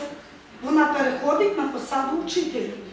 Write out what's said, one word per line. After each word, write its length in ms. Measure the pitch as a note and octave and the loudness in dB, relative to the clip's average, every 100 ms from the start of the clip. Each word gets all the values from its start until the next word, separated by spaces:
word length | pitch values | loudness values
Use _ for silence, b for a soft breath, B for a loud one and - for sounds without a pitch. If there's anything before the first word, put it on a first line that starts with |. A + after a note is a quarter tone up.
| C#4+ - - - - - | -10 -12 -18 -20 -20 -12
вона 220 | B3+ D#4 - | 2 4 4
переходить 720 | D4 C4 B3 C#4+ D4+ G4+ D#4+ | 4 0 0 0 4 2 2
на 60 | |
посаду 540 | D4 - - C4+ C4+ E4 - | -2 -4 -4 -2 0 -2 -2
вчителя. 480 | F4+ D#4+ B3+ G3+ - - | -2 -2 -2 -6 -8 -12